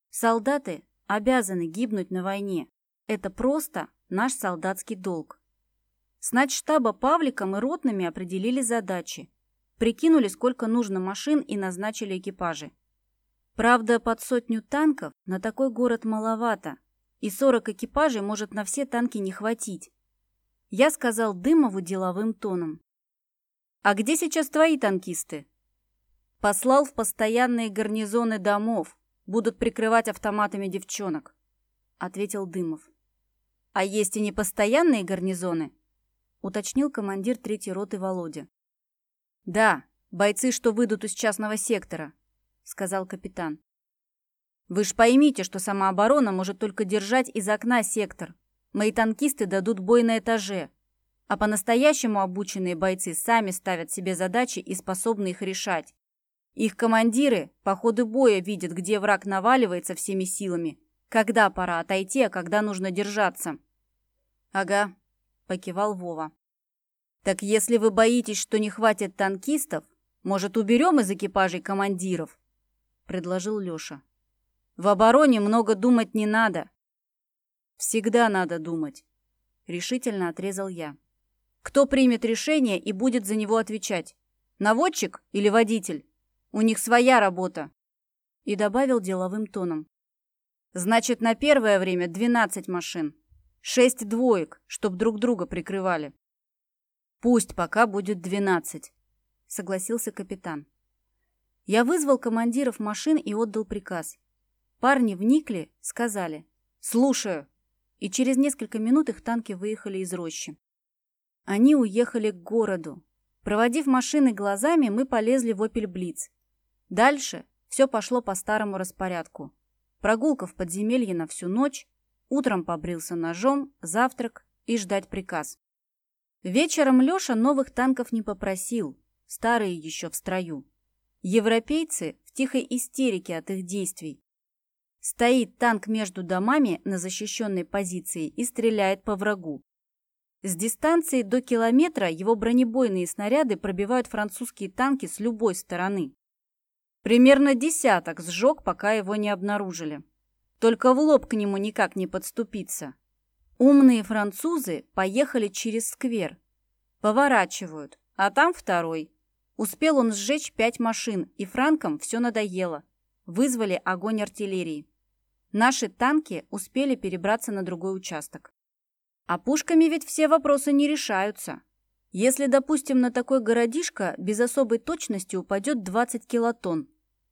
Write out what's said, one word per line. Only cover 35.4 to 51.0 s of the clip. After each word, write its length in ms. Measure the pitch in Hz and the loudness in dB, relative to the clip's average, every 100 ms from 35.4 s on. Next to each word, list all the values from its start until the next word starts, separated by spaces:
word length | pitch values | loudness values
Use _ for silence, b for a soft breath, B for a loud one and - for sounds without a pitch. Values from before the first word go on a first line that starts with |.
| 180 165 147 _ _ _ _ _ _ _ | -4 -4 -6 _ _ _ _ _ _ _
уточнил 480 | 196 208 202 262 285 | -8 -6 -4 -2 -2
командир 480 | 240 202 196 190 254 | -2 -6 -4 -4 -4
третьей 340 | 208 214 - | -4 -8 -6
роты 260 | 185 202 202 | -6 -6 -6
Володя. 480 | 190 185 165 151 151 _ _ _ _ _ _ _ _ _ - | -4 -4 -6 -10 -14 _ _ _ _ _ _ _ _ _ -6
«Да, 380 | 190 220 156 - _ _ | 2 4 2 -4 _ _
бойцы, 420 | 180 208 208 254 | 0 0 2 -2
что 200 | 233 240 | 0 0
выйдут 320 | 214 233 208 | 2 0 0
из 80 | 214 | -6
частного 440 | - 220 208 214 214 | -4 -2 -2 -4 -4
сектора», 560 | - 220 - 165 151 _ _ _ _ _ | -2 -4 -4 -12 -12 _ _ _ _ _
сказал 440 | - - 190 190 185 | -20 -10 -6 -6 -6
капитан. 520 | 185 185 185 165 151 _ _ _ _ _ _ _ _ _ _ - | -12 -14 -8 -8 -8 _ _ _ _ _ _ _ _ _ _ -8
«Вы 160 | 185 | -4
ж 100 | 202 | -2
поймите, 500 | - 233 262 294 262 | 4 6 8 6 4
что 140 | 180 190 | -6 -6
самооборона 720 | 202 196 190 190 214 294 226 | -6 -2 0 2 2 2 0
может 260 | 185 185 190 | 0 -4 -6
только 260 | 214 196 | -6 -4
держать 440 | 196 208 202 254 254 | -4 -2 0 0 0
из 200 | 226 190 | -4 -2
окна 340 | 214 233 247 | -2 2 0
сектор. 520 | 214 220 196 - 175 - _ _ _ | 0 -4 -6 -6 -14 -16 _ _ _
Мои 200 | 202 214 | -2 0
танкисты 540 | 233 220 214 285 - 196 | 2 0 0 -2 -2 -2
дадут 320 | 196 190 202 | -2 -2 -2
бой 240 | 185 240 | 4 4
на 160 | 226 226 | 6 0
этаже, 520 | 240 226 196 190 143 _ _ _ | 0 -2 -2 -6 -8 _ _ _